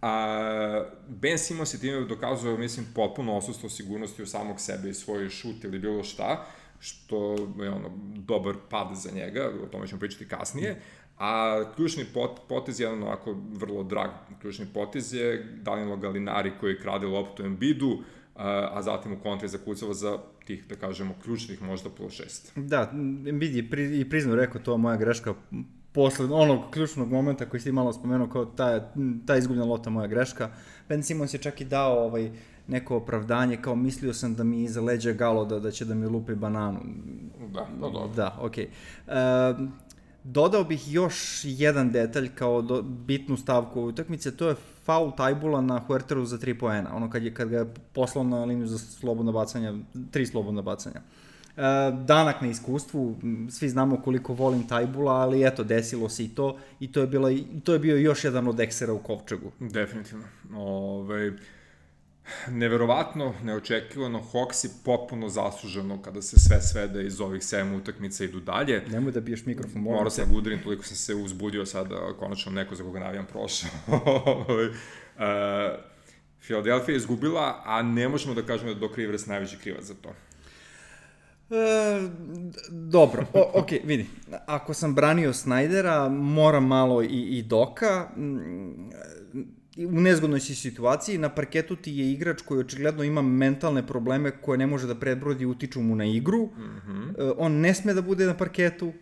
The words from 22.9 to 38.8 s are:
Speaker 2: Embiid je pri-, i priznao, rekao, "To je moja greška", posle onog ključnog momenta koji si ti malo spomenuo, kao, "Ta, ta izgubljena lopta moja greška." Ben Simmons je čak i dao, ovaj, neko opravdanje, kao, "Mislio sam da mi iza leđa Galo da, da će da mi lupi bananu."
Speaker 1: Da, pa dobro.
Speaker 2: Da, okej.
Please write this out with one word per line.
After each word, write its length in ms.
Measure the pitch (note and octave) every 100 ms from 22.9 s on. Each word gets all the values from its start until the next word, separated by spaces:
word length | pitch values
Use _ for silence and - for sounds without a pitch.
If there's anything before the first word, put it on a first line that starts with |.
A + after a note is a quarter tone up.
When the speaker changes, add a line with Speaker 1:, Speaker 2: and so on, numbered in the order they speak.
| C#3 C#3 C3+ C#3
Speaker 2:
Embiid 280 | D3 D#3 B2+
je 80 |
pri-, 320 | A2+ C#3+ C#3+ D3
i 140 | C3
priznao, 260 | D#3 C#3 A2+
rekao, 260 | B2+ A#2
"To 100 | -
je 60 | A#2+
moja 200 | A#2 A2+
greška", 360 | A2 A#2 A#2 G2 - - B2 - -
posle 340 | - C3+ C3+ C3
onog 460 | D3+ D3+ C3 -
ključnog 400 | D#3 D#3 C#3+ A#2+
momenta 340 | B2+ C#3 C3+ B2
koji 140 | B2+
si 40 |
ti 80 | A#2+
malo 220 | C3 B2+
spomenuo, 360 | A#2 B2 B2+ A#2+
kao, 160 | C3 A#2
"Ta, 480 | - B2+ A2+ A2+ C#3+ C3+ A#2 A#2
ta 100 | C3+
izgubljena 280 | B2+ B2 A#2
lopta 240 | A#2 A2+
moja 180 | A2 G#2
greška." 420 | A2 B2+ - A2+ - - - -
Ben 140 | D3+
Simmons 300 | C#3+ D#3+ C#3+
je 40 | C#3
čak 220 | D3 C#3
i 40 | C3
dao, 400 | C#3 C3+ B2 A#2
ovaj, 260 | A2+ A2+ A2+ - - -
neko 280 | B2+ B2+ A#2+
opravdanje, 600 | A2 A2+ G#2+ A#2 B2+ A#2
kao, 180 | C3 A#2+
"Mislio 380 | B2+ C3 C3+
sam 220 | A#2 B2 A2+
da 80 |
mi 200 | A#2 A#2
iza 180 | A#2 A2+
leđa 300 | A#2 A#2+ A#2
Galo 340 | A2 A#2+ A2+ G#2+
da, 140 | G#2+
da 120 | G#2+
će 140 | G#2 A2+
da 100 | A2
mi 100 | A2
lupi 280 | A2+ A2+ G#2+
bananu." 440 | G#2+ G#2+ G#2 F#2+ - - - - - - A#2
Speaker 1:
Da, 200 | G2 G#2+ C2
pa 140 | C#3+
dobro. 180 | F2 G#2
Speaker 2:
Da, 300 | A2+ G2 -
okej. 260 | A#2+ A2+ G#2 -